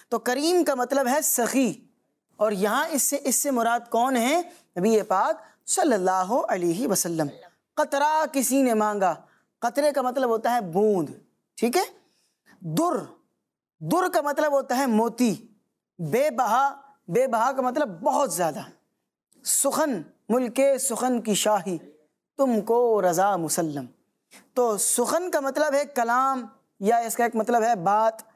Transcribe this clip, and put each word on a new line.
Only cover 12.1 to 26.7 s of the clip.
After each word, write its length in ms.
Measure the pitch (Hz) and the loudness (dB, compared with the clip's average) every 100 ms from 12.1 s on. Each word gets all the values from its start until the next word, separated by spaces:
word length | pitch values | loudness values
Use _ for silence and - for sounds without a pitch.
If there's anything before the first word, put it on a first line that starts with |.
| _ _ _ _ _ | _ _ _ _ _
در، 380 | 170 160 339 254 147 - _ _ _ _ _ _ | -6 -2 0 -2 -6 -18 _ _ _ _ _ _
در 280 | 156 330 370 | -2 0 0
کا 80 | 349 | 0
مطلب 320 | 285 277 302 | 0 0 0
ہوتا 240 | 277 269 247 | 0 0 0
ہے 100 | 277 | 2
موتی۔ 480 | 214 233 226 240 165 - _ _ _ _ - | 2 0 0 0 0 -8 _ _ _ _ -10
بے 320 | 156 226 302 | -4 0 0
بہا، 440 | 233 233 240 277 277 - _ - | 0 0 2 0 -2 -16 _ -4
بے 180 | 185 262 | 0 2
بہا 260 | 226 240 | 2 0
کا 100 | 262 | 0
مطلب 380 | 254 269 277 165 | -2 -2 -4 -2
بہت 320 | 269 277 269 | -2 0 0
زیادہ۔ 280 | 165 165 127 - - _ _ _ _ _ _ | 0 -2 -4 -12 -20 _ _ _ _ _ _
سخن، 580 | - - 277 247 311 208 147 _ - | -4 0 0 0 -2 -2 -8 _ -2
ملک 320 | 240 247 240 277 262 | -2 0 2 2 2
سخن 400 | - 226 254 240 | -2 -2 0 0
کی 140 | 214 | 0
شاہی، 440 | 196 214 208 180 165 - - _ _ _ - | 0 2 0 -2 -6 -10 -20 _ _ _ -2
تم 240 | 269 220 | 0 2
کو 420 | 214 233 240 214 | 2 2 4 4
رضا 340 | 180 170 196 185 | 2 2 0 0
مسلم۔ 500 | 160 185 165 143 123 _ _ _ _ - _ | -2 -2 -2 -6 -12 _ _ _ _ -20 _
تو 240 | - 240 202 | 0 0 0
سخن 520 | - - 233 311 359 | -2 0 0 0 0
کا 100 | 311 | -2
مطلب 340 | 269 269 302 | -2 0 0
ہے 100 | 277 | 0
کلام، 640 | 285 262 233 247 269 262 233 - _ | -2 -2 0 2 2 -2 -6 -18 _